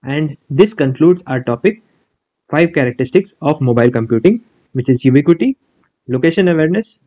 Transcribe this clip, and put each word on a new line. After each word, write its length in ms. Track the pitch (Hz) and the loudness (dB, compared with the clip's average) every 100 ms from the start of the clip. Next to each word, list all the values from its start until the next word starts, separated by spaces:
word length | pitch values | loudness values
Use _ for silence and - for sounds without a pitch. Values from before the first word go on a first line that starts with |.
And 360 | 131 143 156 143 _ | -6 -4 -4 -8 _
this 240 | 139 214 | 0 0
concludes 480 | - 135 127 160 180 - | 2 -4 0 2 0 -2
our 160 | 131 | -6
topic, 400 | 127 117 190 214 _ _ _ _ _ _ _ | -4 -2 -2 -4 _ _ _ _ _ _ _
five 240 | 147 170 | 0 0
characteristics 640 | 165 127 120 123 190 196 _ | 0 -4 -2 -2 -2 -2 _
of 180 | - 156 | -4 -2
mobile 300 | 131 120 117 | 0 2 2
computing, 520 | 120 113 117 143 233 _ _ _ | 0 -2 0 0 0 _ _ _
which 160 | 131 123 | -8 -2
is 160 | 131 135 | 0 2
ubiquity, 500 | 131 147 170 240 262 _ _ _ _ - | 2 2 2 0 -4 _ _ _ _ -8
location 400 | 127 156 165 180 | -2 -2 0 0
awareness 540 | 165 160 190 226 - | 2 0 -2 -6 -14